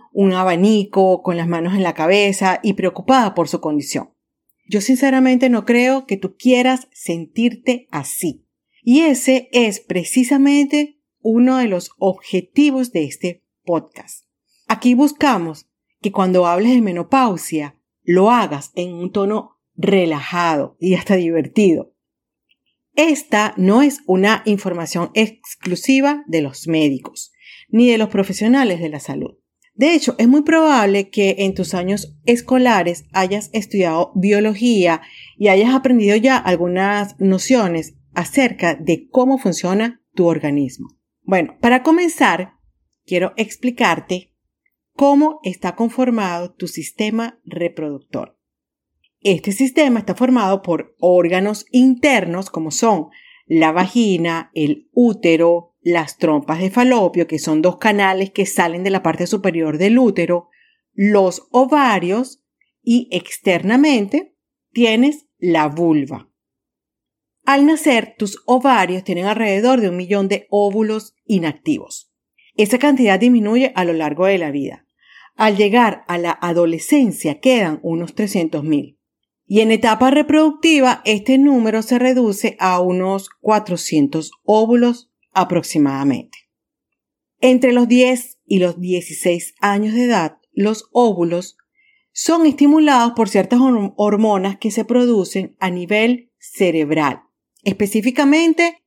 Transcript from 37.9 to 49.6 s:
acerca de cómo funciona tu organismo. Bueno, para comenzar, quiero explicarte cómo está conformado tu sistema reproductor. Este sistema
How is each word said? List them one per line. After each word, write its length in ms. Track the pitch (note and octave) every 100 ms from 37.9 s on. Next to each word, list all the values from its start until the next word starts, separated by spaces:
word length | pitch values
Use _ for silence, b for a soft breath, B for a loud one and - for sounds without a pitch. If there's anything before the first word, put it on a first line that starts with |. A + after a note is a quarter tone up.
| _ _
acerca 640 | - E3+ - B3 - E3+ D3+
de 320 | D#3 A#3+ -
cómo 280 | C4 B3+ C4
funciona 640 | G3+ E3 F3+ G3 A#3 A#3 _
tu 120 | - E3+
organismo. 720 | D#3 D3 C#3+ C3+ - C3+ _ _ _
Bueno, 360 | - F#3+ D#3 -
para 220 | A#3+ B3+
comenzar, 680 | C#4 E4 E4+ - A#3+ F3+ F#3 _ _ _ _ _
quiero 280 | - F3+ F3+ -
explicarte 960 | A3 - B3 A#3+ G#3+ E3 - F3+ - _ _ _ _ _ _
cómo 480 | - C#4 C#4+ D4+ D4+
está 320 | F#3+ F3 F3+
conformado 800 | - A#3 A#3+ B3+ A#3 F#3+ F3 F3
tu 140 | - F3
sistema 720 | - D3+ - G#3+ A3+ A#3 -
reproductor. 920 | - - E3+ E3+ D#3 C#3 _ A#2+ - _ _ _ _ _ _ _ _ _
Este 280 | G3+ E3+ G#3
sistema 480 | G3